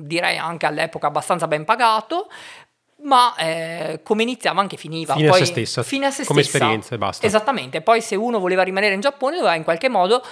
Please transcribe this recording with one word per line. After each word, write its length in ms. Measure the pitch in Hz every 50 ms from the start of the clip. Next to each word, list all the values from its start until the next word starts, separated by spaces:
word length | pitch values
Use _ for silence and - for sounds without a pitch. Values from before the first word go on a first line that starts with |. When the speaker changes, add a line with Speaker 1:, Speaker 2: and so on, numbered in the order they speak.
| 156
Speaker 1:
direi 340 | 147 165 170 175 175 170 160
anche 260 | 147 160 170 156 -
all'epoca 400 | 156 156 151 160 160 - 160 -
abbastanza 420 | 147 147 151 - - 185 175 170
ben 160 | 156 156 151 156
pagato, 640 | 156 226 240 247 226 220 220 220 - 320 349 415 - - - - - - - - _ _ _ _ _ _
ma, 380 | _ 294 285 269 247 247 233 -
eh, 640 | - 160 160 165 165 165 165 165 170 160 160 160 156 -
come 200 | - 220 214 226
iniziava 380 | 240 254 - - 170 160 185
anche 160 | 202 185 -
finiva. 360 | - - 151 160 165 160 143 135
Speaker 2:
Fine 140 | 151 151
a 40 | 151
Speaker 1:
Poi 80 | 180 185
Speaker 2:
se 60 | 147
stessa, 380 | - - 123 113 - - 123 117
Speaker 1:
fine 240 | - - 269 277
a 40 | 277
se 140 | 269 - 277
Speaker 2:
come 160 | - 147 147
Speaker 1:
stessa. 160 | 143 - -
Speaker 2:
esperienza 380 | 143 160 147 113 107 104 - 127
e 20 |
basta. 280 | 110 101 98 - - -
Speaker 1:
Esattamente, 540 | 214 196 - - - 269 190 127 127 135 160
poi 200 | 160 220 233 226
se 140 | 226 - 214
uno 240 | 190 220 247 233 214
voleva 240 | 180 180 185 190 185
rimanere 320 | 185 190 190 208 208 190
in 60 | 196
Giappone 340 | 196 277 285 - 262 269 330
doveva 180 | 359 262 185 170
in 100 | 165 156
qualche 260 | - 170 170 - 254
modo 340 | 240 196 180 185 226 262 247 -